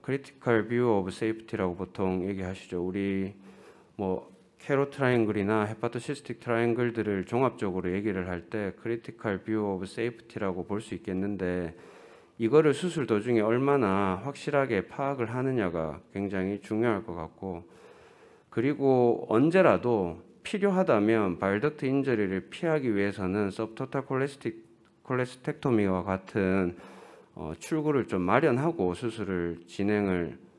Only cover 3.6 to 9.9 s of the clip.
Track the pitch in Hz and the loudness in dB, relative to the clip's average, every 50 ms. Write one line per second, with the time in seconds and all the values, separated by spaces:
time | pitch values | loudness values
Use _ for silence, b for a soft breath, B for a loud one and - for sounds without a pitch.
3.6 | B B B B B B _ - 101 95 92 - - - - - _ _ _ - | B B B B B B _ -4 -2 -2 -2 -2 -6 -10 -18 -20 _ _ _ -12
4.6 | - - 143 135 139 139 139 - 135 127 123 120 113 104 107 104 98 101 110 110 | -4 0 0 2 0 0 0 0 2 4 4 4 2 2 0 0 0 0 2 0
5.6 | 107 107 110 - - 120 - 123 - - 143 135 - - 120 - - 123 117 113 | 0 -2 -2 -4 -6 -6 -6 -6 -6 -8 -8 -8 -10 -12 -12 -8 -4 -2 0 2
6.6 | 117 120 117 120 123 120 110 113 104 104 101 95 90 - 117 120 135 123 120 - | 2 2 2 0 0 0 0 -2 -2 0 -2 -2 -2 -2 0 0 0 0 0 -2
7.6 | 110 98 90 92 87 90 90 98 101 110 98 95 90 92 90 85 85 - - 107 | -4 -4 -2 -2 -2 -2 -2 -2 -2 -2 -2 -2 -4 -4 -6 -8 -8 -8 -6 -6
8.6 | 104 95 - - - 113 117 117 - - - - - 113 98 92 - - 110 110 | -6 -6 -6 -8 -6 -6 -6 -6 -8 -12 -12 -6 -4 -4 -4 -4 -2 -2 -2 -2
9.6 | 104 101 98 90 95 95 | 0 -2 -2 -4 -6 -8